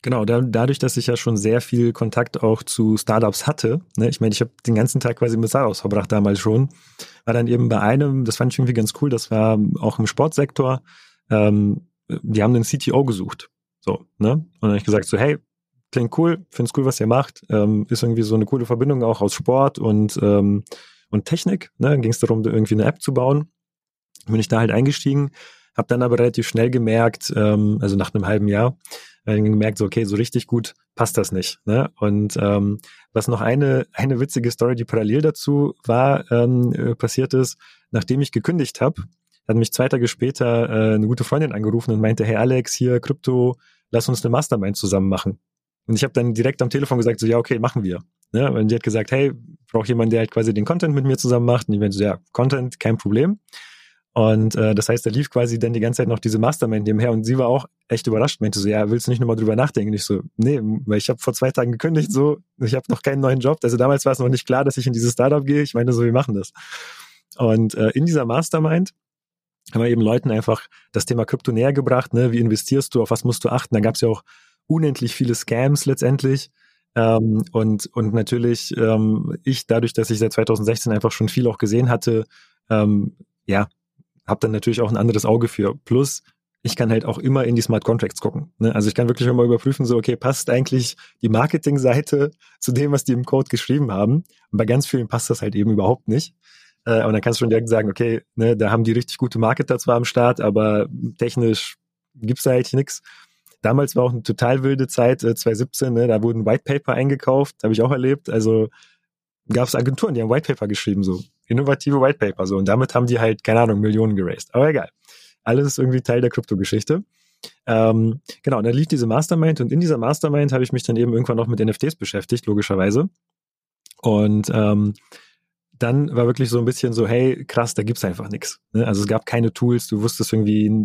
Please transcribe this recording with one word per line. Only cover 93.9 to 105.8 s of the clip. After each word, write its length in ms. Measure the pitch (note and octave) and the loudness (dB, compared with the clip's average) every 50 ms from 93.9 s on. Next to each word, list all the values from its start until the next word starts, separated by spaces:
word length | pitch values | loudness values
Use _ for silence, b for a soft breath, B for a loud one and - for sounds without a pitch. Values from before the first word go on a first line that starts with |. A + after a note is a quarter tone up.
haben? 320 | G2+ F#2+ G#2 G#2+ C3 D#3+ - b b b b b | 0 0 2 2 2 0 0 b b b b b
Und 80 | - G#2 | -2 -2
bei 60 | A2+ | 0
ganz 220 | G#2+ A#2+ C#3 C#3 | 2 2 0 0
vielen 200 | - - B2+ A#2 | 0 -2 -4 -2
passt 240 | G#2 - A#2 - - | -2 -4 -4 -2 -2
das 120 | B2 - | -4 -4
halt 120 | - G#2+ F#2+ | -2 -4 -2
eben 160 | G2+ G#2 A2+ | 0 0 2
überhaupt 380 | G#2+ G2+ F#2+ G2+ B2+ - _ - | 2 2 2 2 0 0 _ -2
nicht. 260 | G#2+ C#3+ - - _ _ b b b b b b b b _ | -2 -2 -2 -6 _ _ b b b b b b b b _
Äh, 180 | A#2 A2+ A2+ A2+ | 0 0 0 2
und 80 | A2 | 0
dann 80 | G#2+ G#2+ | 0 0
kannst 200 | - A#2+ A#2 - | 0 0 0 0
du 40 | B2 | 0
schon 60 | A#2 | 2
direkt 180 | A2+ A2+ A#2 A2+ | 2 0 2 2
sagen, 220 | A2+ A2 G#2+ G#2 | 0 0 0 -2
okay, 320 | F#2+ - A#2+ A#2 A2+ A2 _ _ _ | -2 -2 -2 -2 -2 -4 _ _ _
ne, 200 | - A2+ A#2 A#2 | 0 2 2 2
da 140 | G#2 A2 G2+ | 2 2 2
haben 140 | G#2+ A2+ A2+ | 2 2 2
die 80 | A2+ | 2
richtig 260 | A2 A#2+ A#2+ - - - | 0 0 -2 -4 -4 -4
gute 200 | C3 A#2+ - A2+ | -4 -4 -2 0
Marketer 400 | A2+ A2 B2+ - D3 - C3+ A#2+ | 0 0 0 0 -2 -2 -2 -2
zwar 180 | - - A#2+ | 0 0 0
am 80 | A#2 A#2+ | 0 0
Start, 360 | - - B2+ A#2+ A#2+ A#2+ - | 0 0 2 2 2 2 2
aber 480 | - G#2+ G2+ A2 G#2+ G#2+ G#2 G#2 G#2 - - B2+ A#2 A#2 A#2 - | 0 0 2 2 2 2 2 0 -2 -2 -6 -8 -10 -10 -6 -4
technisch 580 | A#2+ A#2+ - B2+ A#2 A2+ A2 - - - - _ _ _ _ _ _ _ _ | -6 -4 -2 0 0 0 0 -2 -4 -12 -14 _ _ _ _ _ _ _ _
gibt's 280 | C3 A2 G#2+ B2 - - | -10 -6 -6 -4 -2 0
da 80 | C3+ | 2
eigentlich 200 | B2+ B2+ B2 - | 2 2 0 0
nix. 300 | - C3+ C#3 - - - B B B B B B B B B B _ _ | -2 -2 -2 -4 -8 -16 B B B B B B B B B B _ _
Damals 320 | - G#2+ A#2+ C3+ C#3+ C3+ - | -2 0 2 2 0 0 0
war 80 | B2+ B2 | 0 0
auch 80 | B2 | 0
eine 100 | A#2+ A#2+ | 0 -4
total 400 | A2 - A2 - B2 A#2+ C3 C3+ | -4 -6 -2 0 0 0 0 0
wilde 240 | C3 C3+ C#3 C3 C3+ | 0 -2 0 0 -2
Zeit, 360 | B2+ - - A#2+ A#2+ C3 - | -4 0 2 2 2 2 2
äh, 120 | - A#2 A2+ | 0 -2 -2
zwei 200 | - - A#2 A2+ | 0 -2 -2 -2
siebzehn, 380 | G#2 B2+ C#3 - - | -2 -4 -6 -4 -4